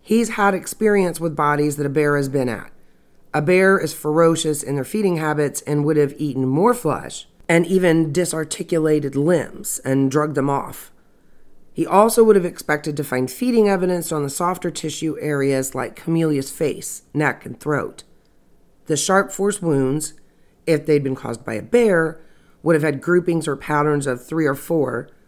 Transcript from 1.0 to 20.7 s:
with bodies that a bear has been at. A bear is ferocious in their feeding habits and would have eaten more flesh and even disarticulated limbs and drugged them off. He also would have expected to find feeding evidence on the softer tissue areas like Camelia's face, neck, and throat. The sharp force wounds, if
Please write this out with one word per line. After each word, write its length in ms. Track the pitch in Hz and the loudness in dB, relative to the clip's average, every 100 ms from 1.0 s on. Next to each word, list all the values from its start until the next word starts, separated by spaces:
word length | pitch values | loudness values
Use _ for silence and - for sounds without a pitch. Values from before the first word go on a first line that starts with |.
| 180 165 | 2 -2
with 160 | 165 147 | -6 -2
bodies 400 | 147 147 147 143 | 0 2 0 0
that 80 | |
a 60 | 143 | -2
bear 260 | 139 147 143 | 0 2 2
has 140 | 139 | 0
been 180 | 139 123 | -2 -2
at. 240 | 110 - - - _ _ _ - | -4 -10 -20 -20 _ _ _ -6
A 80 | 147 | -4
bear 360 | 151 185 190 196 | 2 4 4 4
is 140 | 156 | 0
ferocious 720 | - 151 151 165 165 160 151 | -6 -2 4 4 4 -2 -4
in 120 | - | -4
their 100 | 143 | -4
feeding 340 | 127 214 202 170 | -4 0 0 0
habits 420 | 156 151 147 - | -2 0 -2 -4
and 220 | - 147 | -4 0
would 140 | 147 151 | 2 2
have 160 | 147 - | 2 0
eaten 280 | 147 127 131 | -6 -2 0
more 260 | 139 208 | 2 2
flesh 560 | 247 156 98 - - - _ _ | 2 -2 -4 -6 -14 -18 _ _
and 180 | 170 170 | 2 4
even 460 | 190 180 165 160 | 2 4 4 2
disarticulated 1000 | 143 175 160 156 - 185 170 156 151 139 | 0 -2 -2 -6 -8 -2 0 2 2 0
limbs 640 | 135 147 175 - - - - | 0 2 2 0 -10 -10 -8
and 260 | 131 135 135 | -2 2 2
drugged 240 | 143 151 | 2 0
them 140 | 143 139 | -2 0
off. 420 | 139 - - - - _ _ _ - - - - | -2 -4 -12 -18 -20 _ _ _ -20 -20 -20 -16
He 140 | - 165 | -6 0
also 380 | 185 220 233 | 4 4 6
would 120 | 226 202 | 6 6
have 100 | 175 | 2
expected 500 | - - 151 151 147 | -8 -4 -4 -4 -6
to 80 | |
find 260 | 143 127 127 | -4 -2 -4
feeding 380 | - 247 233 208 | -4 0 2 4
evidence 420 | 190 180 180 165 | 2 0 -2 -4
on 120 | 156 | -4
the 80 | 143 | -4
softer 400 | 135 180 180 180 | -2 -4 -2 -6
tissue 480 | - 156 147 160 147 | -6 -8 -6 -6 -4
areas 540 | 147 143 139 135 135 | -4 0 0 0 -2
like 280 | 127 127 - | -6 -8 -8
Camelia's 480 | - 165 160 147 139 | -2 0 2 0 -4
face, 520 | - 156 - - - _ | -4 -4 -4 -10 -14 _
neck, 320 | 147 151 120 - | -2 -2 -2 -10
and 140 | 117 | -10
throat. 440 | 139 139 90 - - _ _ _ _ _ _ _ _ | -4 -4 -4 -10 -20 _ _ _ _ _ _ _ _
The 100 | 151 | -4
sharp 360 | - 190 196 | 2 0 0
force 300 | - 196 202 | -2 -4 -2
wounds, 520 | 165 139 131 147 151 - _ _ _ _ | -2 0 0 -2 -6 -12 _ _ _ _
if 200 | - | -2